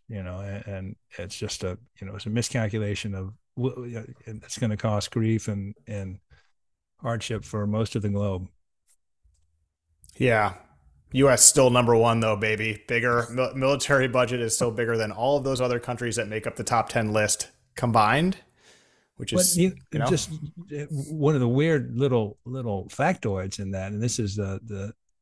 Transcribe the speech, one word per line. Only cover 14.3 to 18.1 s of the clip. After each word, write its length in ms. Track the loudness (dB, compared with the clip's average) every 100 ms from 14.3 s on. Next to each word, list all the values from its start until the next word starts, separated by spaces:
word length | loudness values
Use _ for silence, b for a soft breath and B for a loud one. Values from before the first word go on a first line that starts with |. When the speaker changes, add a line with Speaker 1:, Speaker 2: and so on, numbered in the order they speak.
| 0
Speaker 2:
is 160 | -2 0
still 160 | 0
bigger 240 | 0 0 0
than 160 | 0
all 240 | -2 0 2
of 80 |
those 160 | 2 0
other 200 | 0 -2
countries 360 | -4 -6 -4 -2
that 140 | -2
make 180 | -4 -6
up 80 | -6
the 80 |
top 260 | 0 0 2
ten 220 | 0 2
list 380 | 2 2 0 -6 _ _ -4
combined, 600 | 2 6 6